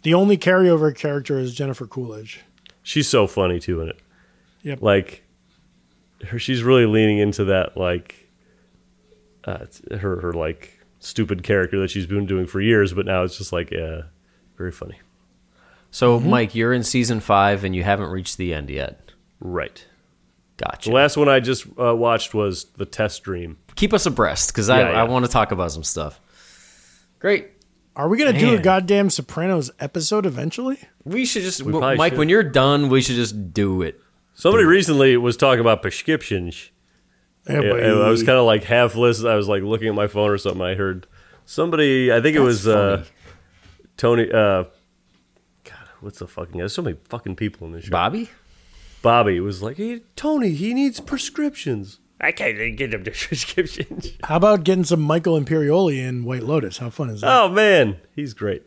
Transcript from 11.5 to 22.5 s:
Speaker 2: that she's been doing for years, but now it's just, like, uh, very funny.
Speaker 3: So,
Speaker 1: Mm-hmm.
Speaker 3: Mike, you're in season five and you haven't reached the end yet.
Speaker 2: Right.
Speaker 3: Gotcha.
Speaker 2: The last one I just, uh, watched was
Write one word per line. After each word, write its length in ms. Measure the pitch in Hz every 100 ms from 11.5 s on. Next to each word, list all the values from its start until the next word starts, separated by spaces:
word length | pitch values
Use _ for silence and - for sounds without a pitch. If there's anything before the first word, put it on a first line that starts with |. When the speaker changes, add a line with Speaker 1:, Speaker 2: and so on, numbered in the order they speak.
| 101 90 98
Speaker 2:
that 100 | 95
she's 140 | 101 87
been 180 | 101 98
doing 200 | 95 90
for 140 | 98
years, 320 | 107 110 98
but 120 | 90 95
now 160 | 92
it's 140 | 90 -
just, 140 | 95
like, 180 | 87 87
uh, 300 | 82 82 78 78 _ _ _ _ _
very 140 | 90
funny. 240 | - - - _ _ _ _ _ _ _ _ _
Speaker 3:
So, 280 | - 123 117
Speaker 1:
Mm-hmm. 100 | 131
Speaker 3:
Mike, 260 | 123 107 113
you're 180 | 113
in 100 | 123
season 360 | 113 131 117 113
five 440 | - 101 101 101
and 120 | 98 92
you 80 |
haven't 260 | 92 101 90
reached 280 | 92 90 -
the 160 | 90
end 160 | 78 69
yet. 420 | 69 67 - - _ _ _
Speaker 2:
Right. 460 | 90 87 64 - _ _ _ _ _ _ _ -
Speaker 3:
Gotcha. 320 | - - -
Speaker 2:
The 60 | 127
last 220 | 143 147
one 100 | 143
I 120 | 135
just, 260 | 120 127 - -
uh, 160 | 120 117
watched 380 | 117 113 -
was 320 | 107 104